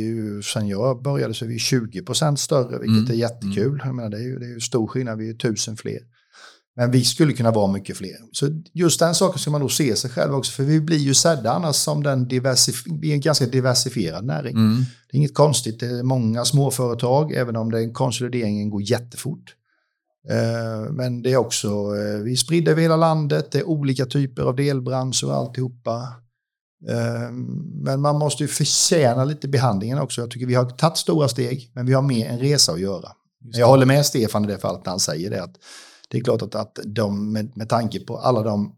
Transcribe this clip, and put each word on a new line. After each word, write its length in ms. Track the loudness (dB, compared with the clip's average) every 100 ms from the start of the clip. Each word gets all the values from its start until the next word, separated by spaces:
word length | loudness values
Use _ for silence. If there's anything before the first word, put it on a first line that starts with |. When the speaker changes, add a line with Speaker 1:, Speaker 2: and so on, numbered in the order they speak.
Speaker 1:
är 40 | -4
ju, 360 | -4 -6 -6
sen 260 | -6 -4 -2
jag 340 | 0 0 0
började 320 | -2 -2 -2
så 120 | -4 -6
är 40 |
vi 100 | -4
tjugo 420 | 0 0 0 -8
procent 380 | -6 0 0 0
större, 400 | 0 0 0 -2
vilket 180 | 2 4
Speaker 2:
Mm. 140 | 4
Speaker 1:
är 40 | 0
jättekul. 520 | -2 -4 -4 -2 0
Speaker 2:
Mm. 80 | -2 -6
Speaker 1:
Jag 100 | -6
menar, 140 | -6
det 80 | -8
är 40 |
ju, 180 | -8 -8
det 60 | -10
är 40 |
ju 60 | -10
stor 280 | -2 -2 0
skillnad, 300 | -2 -4 -4
vi 120 | -8
är 40 |
tusen 440 | -4 -2 -2 -6 -8
fler. 220 | -8 -10 -12 _ _ -20 -20 -20 _ -2
Men 160 | 4
vi 140 | 4 4
skulle 280 | 4 2
kunna 180 | 4 2
vara 200 | 4 2
mycket 260 | 0 -4 -10
fler. 180 | -10 -12 -14
Så 160 | -4 -2 -4 -8
just 260 | 0 2 4
den 160 | 2 2
saken 240 | 0 0
ska 120 | -2
man 100 | -2
nog 100 | 0
se 240 | 0 0 0
sig 140 | -2
själv 220 | -2 0
också, 180 | 0 -2
för 120 | 0
vi 180 | 2 2
blir 160 | 4 2
ju 160 | 4
sedda 380 | 4 4 2 0
annars 240 | 0 0 0
som 280 | 0 0
den 240 | 0 0 0
diversif-, 720 | 0 2 2 2 -2 -6 -4
vi 80 | -2
är 40 |
en 80 | 0
ganska 240 | 2 2 2
diversifierad 800 | 2 2 0 0 -2 -4 -4 -4
näring. 300 | -4 -2 4
Speaker 2:
Mm. 200 | 4 4 0 -6 _
Speaker 1:
Det 40 | 0
är 40 |
inget 140 | 2
konstigt, 460 | 4 4 2 -4 -6
det 60 | -6
är 180 | -2
många 420 | 0 2 2 0 2
småföretag, 840 | 2 2 0 -2 0 2 2 2
även 220 | -2 -2 -2
om 160 | -2
det 60 | -2
är 40 |
en 100 | -2
konsolideringen 760 | -2 -2 -2 -4 -2 -2 -2 -2
går 120 | -4
jättefort. 720 | -2 -2 -4 -10 -10 -10 -14 -20 _ _ _ _ _ _ -4
Eh, 640 | -2 0 -2 -4 -6 -6
men 300 | -4 -4 -2
det 100 | 2
är 40 | 2
också, 300 | 2 -2 -2
eh, 520 | -2 -2 -2 -4 -4
vi 80 | -2
är 40 | -2
spridda 360 | 0 2 2
över 100 | 4
hela 140 | 4 4
landet, 560 | 4 2 0 0 0
det 60 | -2
är 80 | -2
olika 380 | -2 0 0 0
typer 380 | 0 -2 -2
av 120 | -2 0
delbranscher 720 | 0 0 -2 -4 -2 -2 -2
och 100 | -2
alltihopa. 720 | -2 -4 -6 -6 -6 -6 -8 -16 _ _ _ _ _ _ -6
Eh, 420 | -2 -2 -4 -6 -8 -8 -8 -8 -6
men 180 | -2 0
man 180 | 2 2
måste 240 | 0 0
ju 40 | -2
förtjäna 760 | -2 0 2 4 4 4 4 0
lite 220 | -2 0
behandlingen 520 | 2 2 2 -2 -2
också. 220 | -4 -6
Jag 100 | -8
tycker 140 | -6 0
vi 100 | 2
har 100 | 2
tagit 320 | 0 0 0
stora 300 | 0 2 2
steg, 440 | 0 -4 -4 -8
men 120 | -4 2
vi 80 |
har 80 | 2
mer 280 | 4 0 0
en 100 | 0
resa 320 | 2 4 2
att 80 | 0
göra. 320 | -4 -4 -10 -20 _ _ -6
Speaker 2:
Just 120 | 6
Speaker 1:
Jag 100 | 8
Speaker 2:
det. 40 |
Speaker 1:
håller 140 | 10 8
med 200 | 6 4
Stefan 380 | 2 2 0 0
i 20 |
det 100 | -2
fallet 280 | -4 -4 -6
när 40 |
han 80 | -4
säger 300 | -2 -4 -4
det, 140 | -6
att 120 | -8 -14 -20 -20 -20 -20 -8
det 80 | -2
är 60 |
klart 180 | 0 0
att, 140 | -2 -6
att 240 | -8 -10 -6
de, 460 | -2 -2 -2 -4
med, 240 | -4 -6 -8
med 120 | -2
tanke 300 | -2 -2 -6
på 180 | -8 -4
alla 260 | 0 0
de 320 | 0 0 -2